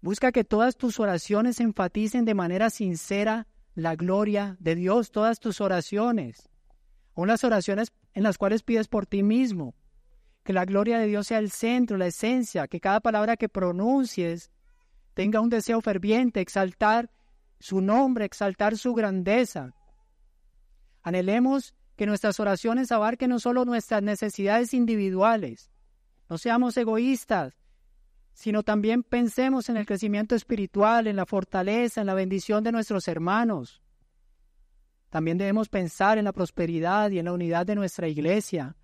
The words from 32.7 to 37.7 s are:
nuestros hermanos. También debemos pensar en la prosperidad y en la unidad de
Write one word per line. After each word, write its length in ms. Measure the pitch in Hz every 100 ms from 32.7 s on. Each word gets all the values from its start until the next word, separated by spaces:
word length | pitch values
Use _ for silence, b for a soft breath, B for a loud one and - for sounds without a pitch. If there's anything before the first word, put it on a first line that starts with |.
nuestros 360 | 233 220 202 -
hermanos. 720 | 160 170 202 233 190 120 - _ _ _ _ _ _ _ _ _ _ _ _ _
También 260 | 160 160 170
debemos 320 | 196 208 220
pensar 480 | 202 175 - 196 220
en 80 |
la 80 | 208
prosperidad 800 | 190 180 - 170 165 165 196 208
y 80 | 190
en 80 | 170
la 60 |
unidad 340 | 175 170 170
de 80 | 180